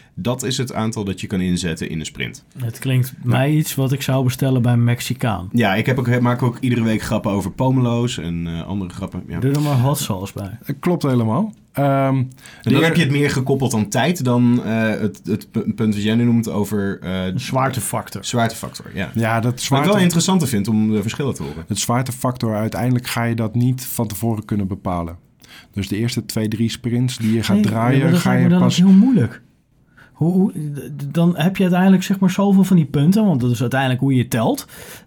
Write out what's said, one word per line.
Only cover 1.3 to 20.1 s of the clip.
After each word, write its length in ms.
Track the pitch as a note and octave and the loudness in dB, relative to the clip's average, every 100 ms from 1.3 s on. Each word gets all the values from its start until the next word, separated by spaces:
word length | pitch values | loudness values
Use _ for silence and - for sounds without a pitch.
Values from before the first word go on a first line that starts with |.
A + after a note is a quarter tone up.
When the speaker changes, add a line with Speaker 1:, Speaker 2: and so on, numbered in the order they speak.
| F#2 | -2
Speaker 1:
inzetten 480 | F#2 F2 E2+ D#2 - | 0 0 -2 -4 -6
in 100 | D#2+ | -8
een 60 | D2 | -8
sprint. 380 | - B1 - _ - | -8 -8 -10 _ -10
Speaker 2:
Het 200 | A#2 - | -8 -6
klinkt 300 | C3+ B2+ B2+ | -2 0 0
Speaker 1:
Ja. 80 | - | -4
Speaker 2:
mij 280 | B2 B2 C#3 | 0 2 2
iets 220 | D3+ D3+ | 2 0
wat 180 | - C3 | 0 -2
ik 100 | C3+ | -2
zou 220 | - C3+ | 0 0
bestellen 380 | B2+ - C3+ C3 | 0 0 0 2
bij 100 | A#2+ | 2
een 120 | A#2+ | 4
Mexicaan. 640 | A#2+ A#2+ - - B2 F#2 F#2 | 2 0 -4 -4 -4 -4 -2
Speaker 1:
Ja, 220 | A#2 G#2 | 0 2
ik 120 | G2+ C3+ | 2 0
heb 120 | B2+ | 0
ook, 220 | A#2 B2 | 2 2
maak 220 | B2 B2 | 2 0
ook 160 | B2 - | -2 -2
iedere 220 | B2+ A#2 | -2 0
week 200 | A2+ G#2+ | 0 0
grappen 280 | - G#2+ G#2 | -2 -2 -2
over 200 | G2+ F2+ | -2 -4
pomelo's 680 | - C3 C3 A#2+ A#2+ A#2+ - | -2 0 2 0 0 -2 -4
en, 280 | D#2+ E2+ E2+ | -6 -6 -6
eh, 160 | E2+ - | -6 -6
andere 240 | G2 F2+ | -6 -8
grappen, 320 | F2 F#2+ F2+ - | -8 -10 -10 -10
ja. 100 | G#2+ | -4
Speaker 2:
Doe 120 | C3 | -2
er 80 | C#3+ | 0
maar 160 | D3 C3 | 0 2
hot 180 | C3 D#3 | 0 0
sauce 340 | - F#2+ G2 | -4 -6 -6
bij. 240 | G2+ G2 G#2 | -10 -10 -10
Speaker 3:
Eh, 100 | - C#3 | -10 -4
klopt 220 | F3+ E3+ | -2 0
helemaal. 500 | C#3+ B2 A2 B2 A3 - _ | 2 2 2 0 -2 -6 _
Ehm, 140 | - C#3 C#3 C3+ C3+ | -2 0 2 2 0
Speaker 1:
En 120 | B2+ - - - | -2 -8 -20 -6
Speaker 3:
de 80 | A#2+ | 0
Speaker 1:
dan 80 | D3+ | 2
Speaker 3:
eer- 60 | |
Speaker 1:
heb 120 | D#3+ E3 | 4 2
je 60 | |
het 80 | C#3 | 2
meer 200 | C#3+ C#3+ | 2 0
gekoppeld 440 | C3+ C3 C3 A#2+ | 0 0 0 0
aan 140 | A2 G2+ | -2 -2
tijd 360 | B2 C#3 F3+ | 0 0 0
dan, 380 | B2+ A#2+ B2 B2 | 0 2 4 2
eh, 240 | F#2 A2+ A2 | 0 -2 0
het, 320 | G#2 G#2 - | 0 -4 -4
het 260 | - G#2+ - | -6 -6 -4
pu-, 220 | A3 D3+ | -6 -4
punt 200 | G#2+ A2 | -2 -2
wat 80 | G#2 | 0
jij 120 | G#2+ | 0
nu 100 | A2+ | 2
noemt 240 | A#2+ A#2 A2+ | 2 2 0
over, 500 | F2+ G2 G#2 G2 F2+ | -2 -2 -2 -4 -4
eh, 240 | F2 F#2+ F#2 | -6 -4 -4
Speaker 2:
Een 140 | F#2 | -4
zwaartefactor. 840 | - C3 C3 - - A2+ - G2+ | -4 -2 -2 -2 -6 -6 -8 -10
Speaker 1:
zwaartefactor, 640 | - A#2+ A2+ - - - - | -4 -2 -2 -4 -12 -14 -12
ja. 160 | - F2+ | -8 -6
Speaker 3:
Ja, 200 | A2 A2+ | -2 0
dat 100 | A2+ | 0
Speaker 1:
Wat 80 | B2 | -2
ik 60 | B2 | -2
Speaker 3:
zwaarte- 300 | - C3+ D#3 | -2 2 2
Speaker 1:
wel 100 | G3+ | 4
interessanter 500 | F3+ | 4